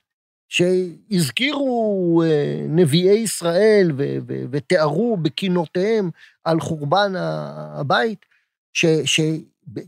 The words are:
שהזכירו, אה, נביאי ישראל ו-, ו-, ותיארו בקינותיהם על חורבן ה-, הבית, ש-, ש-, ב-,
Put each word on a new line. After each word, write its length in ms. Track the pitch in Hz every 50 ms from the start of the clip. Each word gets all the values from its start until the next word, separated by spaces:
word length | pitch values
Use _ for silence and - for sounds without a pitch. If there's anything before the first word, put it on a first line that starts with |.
| _ _ _ _ _ _ _ _ _ _ -
שהזכירו, 1700 | - 175 180 185 185 185 180 - - _ _ 214 175 165 127 - - 240 285 294 269 277 262 247 233 220 214 202 190 180 170 165 170 165
אה, 400 | 165 156 147 143 147 147 156 147 143
נביאי 480 | 147 170 185 139 135 175 175 190 208 220
ישראל 720 | 226 190 - - 165 170 165 185 208 220 214 208 190 170 143 127
ו-, 200 | 139 139 135 135 127 117
ו-, 160 | 131 131 131 127
ותיארו 680 | 123 147 - - 180 170 156 147 147 170 233 240 226 180
בקינותיהם 920 | 147 143 - - 196 190 180 180 165 143 - 180 185 214 226 220 196 170 160 - - - _ _ -
על 160 | 160 165 165
חורבן 560 | 143 - 170 151 143 143 170 196 208 202 190
ה-, 640 | 175 170 160 156 156 151 143 147 156 151 151 151 151
הבית, 460 | 151 131 185 220 240 226 208 - _ _ _ _ _ _ _ _ _ _ -
ש-, 120 | - - 165 160 156 139
ש-, 160 | 139 - - 156 156 160 156 - - _ _ _ 151
ב-, 120 | 104 127 -